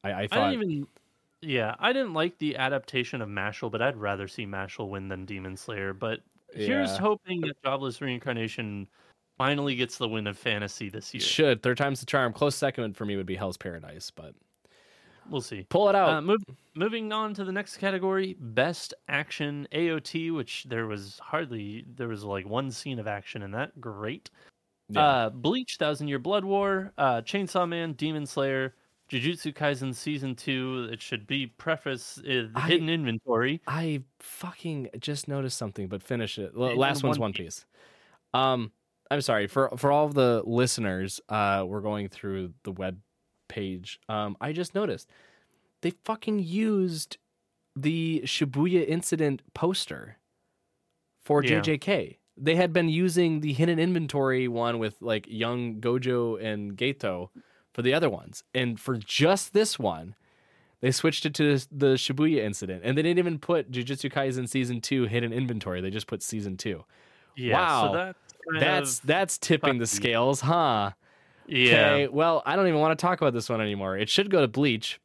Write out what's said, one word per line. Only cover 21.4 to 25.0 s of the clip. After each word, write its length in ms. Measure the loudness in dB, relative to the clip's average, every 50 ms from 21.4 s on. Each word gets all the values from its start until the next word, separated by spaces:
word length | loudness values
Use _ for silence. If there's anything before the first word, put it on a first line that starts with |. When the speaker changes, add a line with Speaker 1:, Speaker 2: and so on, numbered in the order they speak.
| -4 -4 -6 -8 -8 -8 -10 -12 -14 -16 -10
Speaker 2:
there 120 | -8 -6
was, 160 | -6 -6 -8 -6
like, 220 | -6 -6 -6 -4
one 240 | -2 -2 -2 -2 -2
scene 280 | -8 -10 -8 -8 -8 -6
of 80 | -6
action 340 | -6 -6 -8 -10 -12 -12 -12
in 80 | -10 -8
that. 300 | -6 -6 -8 -8 _ -14
Great. 480 | -12 -12 -10 -8 -8 -8 -8 -10 _ -20 _ _ -20 -20 _ _ _ _ _ _ _ -4
Speaker 1:
Yeah. 120 | 2 4